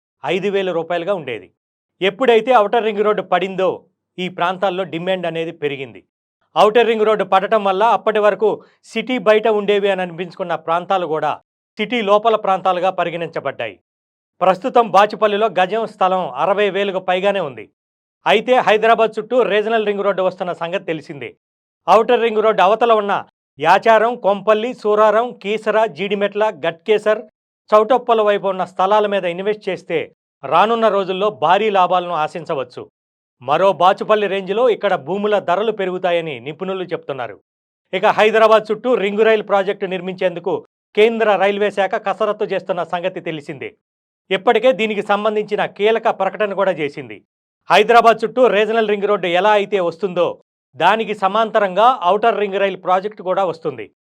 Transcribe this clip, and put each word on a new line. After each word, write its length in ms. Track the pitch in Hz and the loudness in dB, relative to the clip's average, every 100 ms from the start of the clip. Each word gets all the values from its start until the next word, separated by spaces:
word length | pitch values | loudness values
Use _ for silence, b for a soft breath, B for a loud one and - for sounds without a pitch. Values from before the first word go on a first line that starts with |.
| _ _ 139 | _ _ -6
ఐదు 220 | 185 202 | -4 -2
వేల 240 | 196 190 | -2 -2
రూపాయలుగా 420 | 170 160 175 170 | -4 -4 -4 -4
ఉండేది. 380 | 196 131 110 92 _ _ _ _ - | -6 -6 -12 -14 _ _ _ _ -4
ఎప్పుడైతే 560 | 185 190 254 226 220 247 | -4 0 2 2 4 2
ఔటర్ 260 | 202 233 | 4 0
రింగ్ 200 | 220 202 | -2 -2
రోడ్డు 180 | 208 196 | 0 -2
పడిందో 640 | - 180 190 185 185 107 _ _ _ - | -2 -2 -2 -2 -2 -2 _ _ _ -10
ఈ 120 | 180 | -8
ప్రాంతాల్లో 540 | 180 175 185 196 185 | -4 -4 -2 -4 -4
డిమాండ్ 420 | 190 165 180 185 170 | -6 -6 -4 -4 -4
అనేది 260 | 165 165 | -6 -8
పెరిగింది. 520 | 170 147 139 127 98 _ _ _ _ _ 156 | -6 -8 -8 -14 -18 _ _ _ _ _ 2
ఔటర్ 300 | 208 233 226 | 4 6 4
రింగ్ 180 | 226 214 | 2 2
రోడ్డు 180 | 208 | 0
పడటం 400 | 190 190 190 214 | 2 0 2 0
వల్ల 200 | 196 190 | 0 0
అప్పటి 360 | 226 202 220 214 | 2 2 0 2
వరకు 440 | 208 196 214 147 b b | 2 2 -2 -2 b b
సిటీ 340 | - 226 226 254 | -12 -8 -4 -2
బయట 300 | 196 214 226 | 2 2 2
ఉండేవి 420 | 208 202 202 196 | 0 0 0 0
అని 100 | 185 | -2
అనిపించుకున్న 540 | 180 165 180 - 180 160 | -4 -8 -12 -10 -8 -6
ప్రాంతాలు 500 | - 165 175 190 170 | -4 -4 -2 -2 -2
కూడా 360 | 156 147 110 _ _ _ - | -4 -4 -6 _ _ _ -8
సిటీ 240 | 208 240 | -4 -2
లోపల 340 | 196 208 226 220 | 2 2 2 0
ప్రాంతాలుగా 540 | 202 190 190 180 185 | 0 -2 0 0 0
పరిగణించబడ్డాయి. 880 | 185 170 165 165 165 143 127 113 92 _ _ _ _ _ - | -2 -4 -4 -8 -8 -8 -8 -10 -12 _ _ _ _ _ -2
ప్రస్తుతం 500 | 180 185 254 240 226 | 2 2 2 2 4
బాచుపల్లిలో 580 | 180 208 208 208 202 220 170 | 4 2 2 -2 0 -2 0
గజం 280 | 185 220 220 | -2 -2 -6
స్థలం 420 | - 185 185 160 | -2 0 0 -4
అరవై 400 | 127 170 202 208 | -4 -2 0 0
వేలకు 300 | 185 202 185 | 0 -2 -4
పైగానే 400 | 185 185 196 196 | -2 -2 0 -2
ఉంది. 300 | 151 113 101 _ _ _ _ _ 160 | -4 -10 -18 _ _ _ _ _ 0
అయితే 300 | 202 233 247 | 2 2 2
హైదరాబాద్ 640 | 185 214 226 226 220 220 | 2 2 4 4 2 -2
చుట్టూ 240 | 220 247 | -2 0
రీజనల్ 440 | 196 208 208 226 208 | 2 0 0 -2 -2
రింగ్ 160 | 202 | -2
రోడ్డు 180 | 202 185 | -2 0
వస్తున్న 320 | 185 185 180 | -2 -2 -8
సంగతి 300 | 165 170 185 | -8 -6 -6
తెలిసిందే. 520 | 190 160 - 143 113 - _ _ _ _ - | -6 -10 -10 -14 -14 -16 _ _ _ _ 2
ఔటర్ 320 | 202 226 240 | 2 4 0
రింగ్ 220 | 233 214 | 0 0
రోడ్డు 180 | 220 196 | 0 2
అవతల 320 | 185 220 233 | 2 4 2
ఉన్న 320 | 220 202 170 - _ _ - | 2 0 -4 -6 _ _ -2
యాచారం, 560 | 151 196 226 220 226 240 | 2 4 6 4 4 0
కొంపల్లి, 580 | 190 202 196 214 233 | 0 0 2 2 0
సూరారం, 580 | 240 214 208 214 208 240 | -4 0 4 4 4 0
కీసర, 540 | - 196 214 214 214 220 | -6 -6 -4 -2 0 0
జీడిమెట్ల, 580 | 147 196 202 202 202 220 170 165 | -4 -4 -2 -2 -2 -2 -2 -6
గట్కేసర్, 540 | 165 - 208 220 220 - _ _ _ - | -4 -2 0 0 -2 -6 _ _ _ 0
చౌటప్పల 520 | 214 214 247 247 220 | 2 4 2 2 0
వైపు 260 | 208 202 190 | 2 0 -2
ఉన్న 180 | 185 180 | -4 -6
స్థలాల 420 | - 190 214 208 | -2 0 2 0
మీద 180 | 196 180 | -2 -4
ఇన్వెస్ట్ 440 | 175 196 208 190 | -4 -6 -6 -6
చేస్తే 440 | 175 - 165 110 _ _ _ 139 | -8 -4 -6 -6 _ _ _ 0
రానున్న 420 | 160 214 233 220 | 2 4 2 2
రోజుల్లో 420 | 196 185 185 208 | 0 -2 -2 -4
భారీ 400 | 127 151 196 220 | -2 2 2 2
లాభాలను 440 | 190 180 180 175 | 2 2 0 -2
ఆశించవచ్చు. 760 | 165 151 175 156 151 127 - 107 _ _ _ _ _ | -4 -4 -6 -8 -6 -8 -12 -18 _ _ _ _ _
మరో 320 | 123 156 196 | -2 2 2
బాచుపల్లి 540 | 160 180 202 185 214 202 | 4 2 2 0 0 0
రేంజ్లో 420 | 196 185 202 254 | -4 -4 0 0
ఇక్కడ 260 | 190 202 175 | 0 0 -2
భూముల 440 | 135 196 208 208 | -4 -4 -2 -2
ధరలు 320 | - 180 220 | 0 -2 -2
పెరుగుతాయని 680 | 214 185 185 185 175 160 123 | -2 -4 -2 -2 -2 -4 -10
నిపుణులు 440 | 127 156 190 190 | -12 -10 -8 -8
చెప్తున్నారు. 560 | 180 165 - 135 117 92 _ _ _ _ _ | -8 -10 -8 -10 -10 -12 _ _ _ _ _
ఇక 120 | 185 202 | 0 2
హైదరాబాద్ 640 | 170 214 220 220 220 214 | 4 4 6 6 4 2
చుట్టూ 220 | 214 247 | -4 -2
రింగ్ 260 | 226 196 202 | 0 0 0
రైల్ 240 | 220 220 | 2 2
ప్రాజెక్టు 420 | 202 196 196 202 190 | 2 0 0 -4 -6
నిర్మించేందుకు 800 | 185 180 185 185 165 175 156 - _ _ - | -6 -8 -4 -4 -4 -6 -6 -8 _ _ 2
కేంద్ర 400 | 220 226 220 190 | 2 4 0 2
రైల్వే 360 | 202 202 208 | 2 0 -2
శాఖ 240 | 202 190 220 | -2 -2 -2
కసరత్తు 500 | 196 190 214 208 202 | -6 -4 -4 -4 -4
చేస్తున్న 380 | 185 185 180 | -6 -6 -6
సంగతి 360 | 165 175 180 185 | -6 -6 -6 -8
తెలిసిందే. 560 | 170 160 - 135 110 - _ _ _ _ - | -10 -10 -10 -12 -14 -16 _ _ _ _ -6
ఇప్పటికే 400 | 190 214 220 254 | -2 2 2 2
దీనికి 300 | 202 220 202 | 2 -2 -2
సంబంధించిన 640 | 190 202 214 214 208 196 170 | -2 0 0 -2 -4 -4 -4
కీలక 440 | 190 208 226 226 | 0 0 2 0
ప్రకటన 440 | 185 190 190 208 | -2 -4 -2 -4
కూడా 180 | 190 190 | 0 -2
చేసింది. 520 | 156 147 151 123 101 _ _ _ _ - | -2 -4 -8 -16 -18 _ _ _ _ 2
హైదరాబాద్ 540 | 180 220 233 226 220 | 4 6 6 6 4
చుట్టూ 240 | 220 240 247 | 0 2 4
రీజనల్ 420 | 196 214 226 214 | 4 0 0 0
రింగ్ 180 | 208 202 | 0 0
రోడ్డు 200 | 208 180 | 0 0
ఎలా 240 | 175 208 | 2 4
అయితే 280 | 214 196 202 | 2 2 -2
వస్తుందో 640 | 170 165 202 180 160 - _ _ _ 131 | -2 -4 -4 -2 -2 -4 _ _ _ -2
దానికి 380 | 170 220 208 | 0 0 -2
సమాంతరంగా 840 | 208 190 208 220 220 196 180 233 254 | -4 -2 0 0 0 0 2 2 2
ఔటర్ 360 | 175 202 233 202 | 0 2 0 0
రింగ్ 200 | 202 196 | -2 -2
రైల్ 240 | 196 180 | -2 -4
ప్రాజెక్టు 400 | 165 185 202 208 | -2 -2 -2 -8
కూడా 200 | 180 185 190 | -4 -2 -2
వస్తుంది. 460 | 160 160 120 104 _ | -4 -8 -10 -14 _